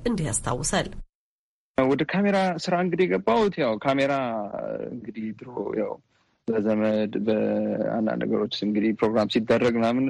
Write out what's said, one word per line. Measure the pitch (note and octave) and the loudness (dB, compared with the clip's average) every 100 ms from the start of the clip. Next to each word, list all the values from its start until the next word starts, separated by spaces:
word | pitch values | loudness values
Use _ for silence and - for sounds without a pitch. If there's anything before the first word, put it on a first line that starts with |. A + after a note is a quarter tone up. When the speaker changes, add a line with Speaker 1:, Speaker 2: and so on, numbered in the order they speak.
Speaker 1:
እንዲህ | A#3+ G#3 D3+ | -2 -2 -2
ያስታውሳል። | - - B2 D#3+ F#3+ - - - _ _ _ _ _ _ - | -2 -4 -4 -2 -2 -2 -8 -14 _ _ _ _ _ _ 2
Speaker 2:
ወደ | C3 C#3 D#3 | 4 4 2
ካሜራ | F#3 G3+ G3 F#3 E3 | 2 2 4 2 0
ስራ | - F3 | -2 0
እንግዲህ | F#3 E3 F3+ | 0 2 2
የገባሁት | F#3+ F#3+ A#3 G#3 E3+ | 2 2 4 4 2
ያው | C3 A2 | 0 0
ካሜራ | C#3 C#3 C#3 C#3 B2+ A2+ G#2 - - - - | 0 2 2 2 0 -2 -4 -6 -6 -6 -6
እንግዲህ | A#2+ G#2+ A2 A2 - | -8 -12 -10 -10 -10
ድሮ | B2+ A#2+ G2+ G#2+ | -10 -8 -4 -2
ያው | G2+ - _ _ _ _ - | -4 -6 _ _ _ _ -4
በዘመድ | A2 G#2 G#2+ G#2+ G#2+ G#2+ G#2 | -2 0 0 2 0 0 -2
በአንዳንድ | G#2+ G#2+ G#2+ G#2+ G#2+ A2 A2 A2+ A2 A#2+ | 0 0 0 0 -2 -2 -2 0 -2 -2
ነገሮች | G#2+ A2 G#2 - | -2 0 -2 -2
እንግዲህ | G#2 G#2+ A2 G#2+ | -2 0 0 2
ፕሮግራም | A2 A2+ G#2 | 0 2 0
ሲደረግ | A#2+ A2+ A#2 A#2+ A#2 | 0 2 2 4 2
ምናምን | A2+ A#2+ C3+ | 2 2 -2